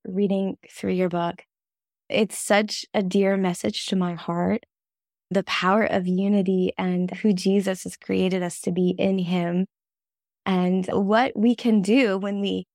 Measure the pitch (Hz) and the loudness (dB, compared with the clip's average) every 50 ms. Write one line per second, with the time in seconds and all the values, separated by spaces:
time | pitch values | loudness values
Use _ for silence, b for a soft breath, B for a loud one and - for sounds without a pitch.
0 | - 202 185 196 202 190 196 190 196 190 - - _ - - - - 190 185 180 | -12 -6 -2 0 0 0 0 0 -2 -2 -4 -8 _ -20 -14 -8 -4 -2 0 0
1 | 185 175 175 170 170 170 185 - - _ _ _ _ _ _ _ _ _ _ _ | 0 0 0 -2 -2 -4 -6 -10 -16 _ _ _ _ _ _ _ _ _ _ _
2 | _ - - 208 226 - - - - - 208 208 214 208 - - - - - 220 | _ -2 0 0 0 0 -2 -6 0 2 2 2 2 0 -4 -10 -8 -4 -2 -2
3 | 190 185 185 196 196 190 196 196 190 180 175 - - 214 - - - - - 185 | 0 2 2 2 2 4 2 2 0 0 -2 -2 -4 -4 -4 -4 -4 -2 0 0
4 | 180 175 170 160 - - 170 175 180 185 208 233 _ _ _ _ _ _ _ _ | 0 -2 -4 -6 -6 -4 -2 0 0 0 0 -2 _ _ _ _ _ _ _ _
5 | _ _ _ _ _ - 180 196 190 - - - 180 185 196 226 214 - - 196 | _ _ _ _ _ -2 -2 -2 -2 -2 -4 -2 0 2 2 2 2 2 0 0
6 | 180 180 185 185 196 202 208 202 185 190 190 185 185 185 - - 185 180 180 180 | 0 0 0 0 0 2 2 2 2 2 2 2 0 0 -2 -2 -2 -2 0 -2
7 | 180 180 190 - - 214 190 180 - 190 196 202 190 196 185 - - 180 - - | -2 -4 -4 -2 0 0 2 2 2 2 2 2 2 0 -4 -6 -8 -14 -14 -12
8 | - - 190 185 185 185 185 185 180 175 - - - 196 175 185 180 180 180 - | -6 -2 0 0 0 0 0 -2 -4 -4 -6 -6 -6 -4 0 2 2 2 2 2
9 | - 190 190 190 175 170 185 175 170 170 175 180 190 - _ _ _ _ _ _ | 0 0 0 0 -2 -2 -2 -2 0 0 0 0 -2 -2 _ _ _ _ _ _
10 | _ _ _ _ _ _ _ _ - 190 190 180 180 180 185 185 185 - - 196 | _ _ _ _ _ _ _ _ -4 0 0 2 2 2 2 0 0 0 -2 0
11 | 202 196 214 226 262 - - 208 208 247 233 - - 240 220 208 180 196 226 277 | 0 2 2 2 2 0 0 2 2 2 2 2 2 2 2 2 4 4 4 4
12 | 254 202 190 190 196 202 202 202 202 190 190 185 180 _ | 4 2 0 -2 -2 -4 -4 -4 -2 -2 -4 -4 -6 _